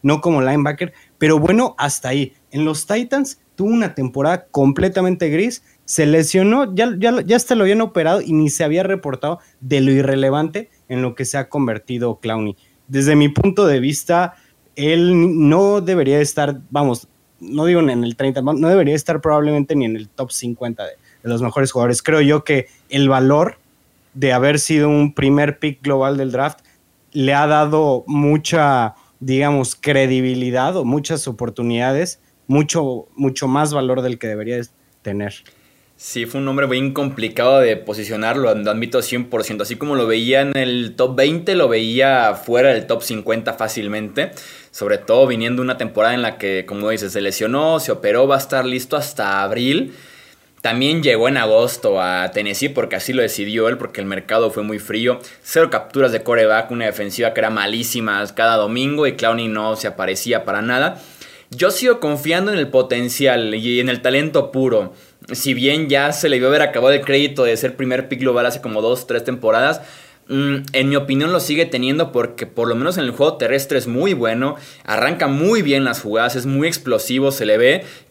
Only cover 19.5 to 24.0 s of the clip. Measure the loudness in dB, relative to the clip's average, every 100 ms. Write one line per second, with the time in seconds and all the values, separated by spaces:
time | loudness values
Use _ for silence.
19.5 | 0 0 0 -2 -4 -8 -10 -10 -8 -8
20.5 | -6 -8 -8 -10 -14 _ _ -4 -2 -2
21.5 | 0 0 0 0 0 0 2 4 2 0
22.5 | -2 -2 _ -6 0 2 4 4 4 2
23.5 | -4 _ _ _ _